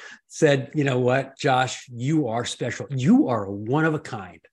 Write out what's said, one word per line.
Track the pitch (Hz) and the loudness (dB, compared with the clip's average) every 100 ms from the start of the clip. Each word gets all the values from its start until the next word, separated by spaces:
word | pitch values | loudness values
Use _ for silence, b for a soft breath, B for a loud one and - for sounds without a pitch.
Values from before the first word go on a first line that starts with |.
| B B _ | B B _
said, | - 156 139 127 | 2 4 4 0
"You | 156 | -2
know | 139 127 | 0 0
what, | 123 131 135 - | 2 0 -2 -4
Josh, | 147 127 127 - - | 0 2 0 -4 -14
you | 120 127 160 131 | -8 -2 0 0
are | 113 | -2
special. | 120 - 127 - 110 | -4 -6 -8 -8 -8
You | 135 127 247 302 | -2 4 4 4
are | 117 | 0
a | 98 | -4
one | 101 107 143 | -6 -2 0
of | 160 | 2
a | 151 | 0
kind." | 151 110 92 85 _ | -6 -12 -12 -18 _